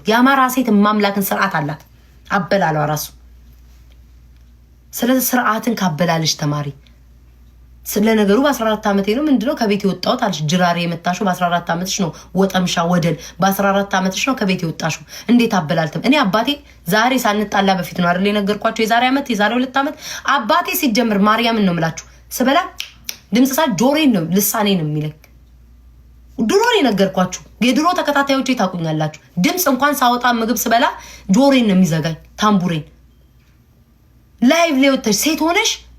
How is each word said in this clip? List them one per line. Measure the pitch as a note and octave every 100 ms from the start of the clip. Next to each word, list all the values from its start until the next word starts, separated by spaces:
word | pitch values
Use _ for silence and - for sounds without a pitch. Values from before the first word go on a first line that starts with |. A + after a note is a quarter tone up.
| -
የአማራ | A3 B3+ C#4 C4
ሴት | B3+ A3+ G#3
ማምላክን | G#3 G#3+ G3+ G3+ F#3+
ስርዓት | G3+ G3 E3+
አላት። | D3+ D3+ - _ _ - -
አበላሏ | G3+ E3+ G3+ E3+ D3+ D3+
ራሱ። | D3+ - - - - - - - - - - - - - - - - _ - -
ስለዚህ | - A#3+ C4
ስርዓትን | B3+ B3+ A#3 A3 A3+ A3
ካበላልሽ | F#3 D3 E3+ E3 D#3+ -
ተማሪ። | D3+ D3 C#3+ - - - - - - - - - - - -
ስለ | - G#3+
ነገሩ | A3 G3+ G#3
«በአስራ | C#4+ C4
አራት | A3 G#3+ G#3+
ዓመቴ | G3+ G3
ነው | A3
ምንድነው | D4+ C4 A3 D4+
ከቤት | A3 G3+
የወጣሁት» | G3 F3+ - B3+
አለሽ። | A3 D#3+ D3+
ጅራሬ | F3+ F3 E3+
የመታሽው | E3+ E3+ - F3+
በአስራ | G3 F3+
አራት | F3+ E3+ E3+
ዓመትሽ | E3+ F#3 -
ነው። | E3+ - -
ወጠምሻ | F3+ F#3+ F#3+ F3+ - E3+
ወደል | F3+ E3 D#3 - -
በአስራ | F#3+ G3 G3
አራት | G3 G3+
ዓመትሽ | F#3+ F#3 F#3+
ነው | - C4
ከቤት | F#3+ F#3
የወጣሽው። | E3 - E3 - - - -
እንዴት | A#3 A3+
አበላልትም? | G3+ D3+ E3+ D#3 E3
እኔ | - D4
አባቴ | A3+ G#3+ A#3+ C#4+ - - -
ዛሬ | G#3 A#3 C4
ሳንጣላ | A3+ G#3 G3+ G#3 G3 F#3
በፊት | F3 -
ነው | F3
አይደል | F3+ G3+
የነገርኳቸው? | G#3 G3 G3+ A3+ A3
የዛሬ | A3 A#3 B3+
ዓመት፣ | C4+ C#4
የዛሬ | G#3 G#3
ሁለት | A#3+ C4 C4
ዓመት | C#4 D4 - - -
አባቴ | C#4 G#3+ D#4+ F4 -
ሲጀምር | D4 A3 A#3 G3+
ማርያምን | G#3 A3 A#3 A3+
ነው | G3
የምላችሁ | E3+ E3 - - - -
ስበላ | - B3 D4+ F#4+ - - - - - _
ድምፅ | G#3+ C4
ሳል | C4 D#4 F#3
ጆሮዬን | B3 D4 D#4
ነው | G#3 D#3+
ልሳኔን | F#3 G3+ A#3 G3+ F#3+
ነው | D3+
የሚለኝ። | D3+ D3+ - - - - - - - - - - - - -
ድሮ | A3+ G4
ነው | A#4 A4+
የነገርኳችሁ። | C#4 G3 F#3+ - F3+ - - -
የድሮ | A#3+ B3+ D#4+
ተከታታዮቼ | F4+ D#4 C#4 C4+ C4+ C4 B3+
ታውቁኛላችሁ። | F#3+ F3+ D#3+ D#3 D#3 - - -
ድምፅ | F#3 - -
እንኳን | B3+ C#4 C#4
ሳወጣ | B3 B3 B3
ምግብ | A#3+ A3+ A#3+
ስበላ | - A#3 D#4 - - - -
ጆሮዬን | F#3+ C#4 C4+ A3
ነው | F#3
የሚዘጋኝ | F3+ E3 D#3 D#3 - -
ታምቡሬን። | G#3+ G3+ E3+ D#3+ D3 - _ _ _ _ _ _ _ _ _ _ _ _ _ _
ላይቭ | A#3+ E4 E4+ C4+
ላይ | C#4
ወጥተሽ | C4+ - G3+
ሴት | C#4+ D#4
ሆነሽ | D#4 F4+ A4+ - -